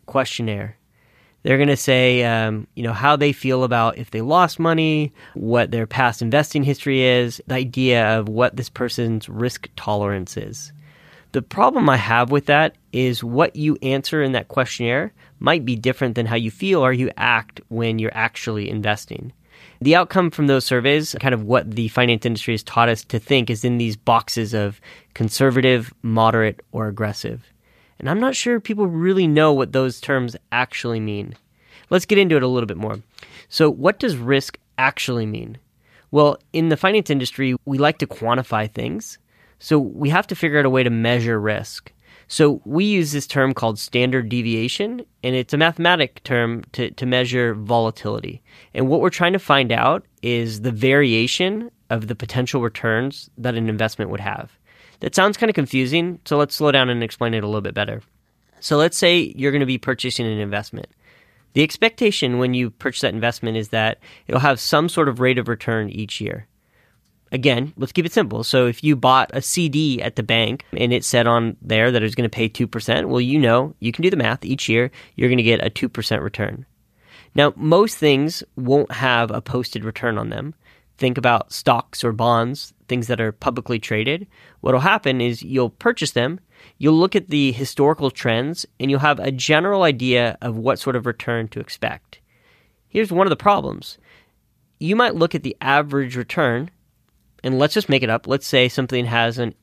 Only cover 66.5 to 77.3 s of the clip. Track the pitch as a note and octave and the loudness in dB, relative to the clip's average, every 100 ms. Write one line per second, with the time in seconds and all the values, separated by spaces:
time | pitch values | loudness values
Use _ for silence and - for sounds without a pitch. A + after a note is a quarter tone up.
66.5 | _ _ _ _ _ _ _ _ C3 C3 | _ _ _ _ _ _ _ _ 0 2
67.5 | A#2+ C#3 - C3 - E3 - C#3 A2 A2+ | 2 -2 -6 -4 -2 0 0 0 -2 0
68.5 | C3 B2 A#2 D3+ C#3 C3 C3 - C3+ - | 2 2 2 0 4 6 4 4 -4 -4
69.5 | F3+ E3 C#3 D#3 B2 A#2 - A2 A2+ G#2+ | -2 0 0 0 -2 -4 -6 0 0 0
70.5 | C3 - - A#2+ B2 - B2 A#2 A#2 A2+ | -4 -8 -2 0 0 2 2 4 2 0
71.5 | - - A2 A#2 A#2+ A2 A#2 A#2 A#2+ A2+ | -4 -2 2 4 2 0 -2 -4 -2 -4
72.5 | - B2 A2+ G#2+ B2+ - B2 B2 D3 B2 | -2 -4 -4 -2 -2 0 0 2 2 4
73.5 | A#2+ D3 - A2+ A2+ F3 F#3 A2+ B2 - | 4 0 -4 -6 0 2 2 0 -2 -4
74.5 | C3 - A2+ B2 - - - B2 B2 A2+ | -4 0 0 0 -6 -18 -2 2 4 4
75.5 | A2+ - - B2+ - - A2+ E2 - G2+ | 2 0 -4 -6 -6 -4 -4 -4 -6 -6
76.5 | A2+ - _ _ _ _ - _ | -8 -16 _ _ _ _ -20 _